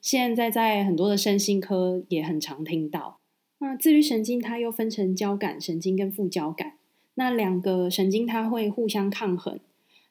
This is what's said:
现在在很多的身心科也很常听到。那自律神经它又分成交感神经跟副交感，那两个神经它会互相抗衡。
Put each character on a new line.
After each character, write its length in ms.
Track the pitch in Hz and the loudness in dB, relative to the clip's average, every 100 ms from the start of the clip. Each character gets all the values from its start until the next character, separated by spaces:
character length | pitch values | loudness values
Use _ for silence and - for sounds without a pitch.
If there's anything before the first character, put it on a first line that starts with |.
现 340 | - 262 247 233 | -2 0 2 0
在 140 | 233 | 0
在 340 | 226 220 208 | 2 2 2
很 100 | 196 | 2
多 140 | 165 202 | 2 2
的 80 | 202 | 2
身 220 | 208 202 | 2 2
心 200 | 202 196 | 2 0
科 440 | 190 190 185 180 185 | 0 0 2 0 -2
也 140 | 165 | -4
很 160 | 156 156 | -2 -4
常 240 | 151 143 | -6 -8
听 260 | 156 160 151 | -4 -4 -2
到。 300 | 151 - - _ _ _ - | -6 -10 -16 _ _ _ -10
那 140 | 277 | -8
自 160 | 254 320 | 2 6
律 100 | 302 | 6
神 220 | 294 226 | 6 2
经 180 | 220 240 | 0 -2
它 180 | 233 233 | -4 -4
又 120 | 233 | -4
分 180 | 220 220 | -2 -4
成 260 | 214 185 185 | 0 0 0
交 200 | 202 202 | 0 -2
感 240 | 190 - | -4 -6
神 200 | - 165 | -6 -4
经 160 | 185 190 | -2 0
跟 160 | 196 | -2
副 160 | 202 190 | -2 -2
交 240 | 185 151 | -2 -4
感， 220 | - 311 - _ _ _ | -6 -10 -14 _ _ _
那 160 | - 254 | -4 -2
两 300 | 240 185 180 | 0 0 0
个 300 | 190 185 180 | 0 0 0
神 200 | 185 190 | 2 2
经 160 | 214 233 | 2 0
它 220 | 226 220 | -2 -2
会 200 | 233 208 | 0 -2
互 160 | 208 220 | 0 -2
相 220 | 214 196 | 0 -2
抗 280 | 202 208 180 | -2 -2 -2
衡。 220 | - - - _ _ _ _ | -4 -10 -14 _ _ _ _